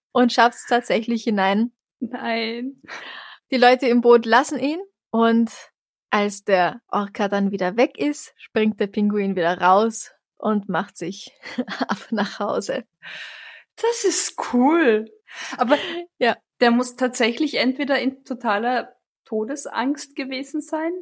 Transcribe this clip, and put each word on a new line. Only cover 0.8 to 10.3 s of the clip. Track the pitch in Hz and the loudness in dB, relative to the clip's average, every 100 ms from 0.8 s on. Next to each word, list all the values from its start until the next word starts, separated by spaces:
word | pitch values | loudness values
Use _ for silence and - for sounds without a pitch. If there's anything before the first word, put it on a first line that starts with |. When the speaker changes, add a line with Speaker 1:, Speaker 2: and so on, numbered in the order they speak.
| 247 214 226 226 | 0 -2 0 -4
Speaker 1:
hinein. | - 208 190 202 240 - _ _ | -2 0 2 2 0 -4 _ _
Speaker 2:
Nein. | 226 247 233 226 226 233 254 277 - - - - - - _ | -10 -8 -6 -4 -4 -6 -10 -12 -16 -16 -16 -18 -20 -20 _
Speaker 1:
Die | 247 | 4
Leute | 240 254 262 | 6 6 4
im | 240 | 4
Boot | 240 240 | 6 6
lassen | 226 226 294 277 | 6 2 4 0
ihn | 269 330 392 _ _ | -2 -4 -8 _ _
und | 226 226 233 226 - - _ _ _ _ | 0 4 4 2 -2 -20 _ _ _ _
als | 214 208 202 | 0 0 -4
der | - 190 175 240 _ | 0 2 2 -2 _
Orca | 202 202 - 202 | -4 -4 -2 -2
dann | 202 196 | 0 0
wieder | 196 180 196 | -2 -2 0
weg | 285 - | 0 0
ist, | 294 285 - - | -4 -2 -6 -12
springt | - - 214 208 | -6 0 0 0
der | 202 | -2
Pinguin | 202 208 208 196 185 | 0 0 0 0 0
wieder | 165 175 | 0 2
raus | 180 190 226 220 - _ _ | 4 6 4 -2 -10 _ _